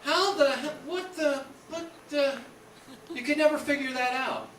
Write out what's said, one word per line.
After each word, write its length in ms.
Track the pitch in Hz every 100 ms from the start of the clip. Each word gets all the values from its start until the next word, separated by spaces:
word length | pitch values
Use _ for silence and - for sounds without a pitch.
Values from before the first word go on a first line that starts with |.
How 340 | 285 330 392
the 200 | 339 277 262
he-, 100 | 294 302
what 300 | 262 359 370
the, 280 | 359 302 277 269 - -
what 220 | 320 339 - -
the? 280 | 294 277 247 - - - - - 262 -
You 80 | -
could 140 | 240 294
never 200 | 302 302
figure 340 | 294 277 262
that 200 | 254 247
out. 360 | 254 262 - -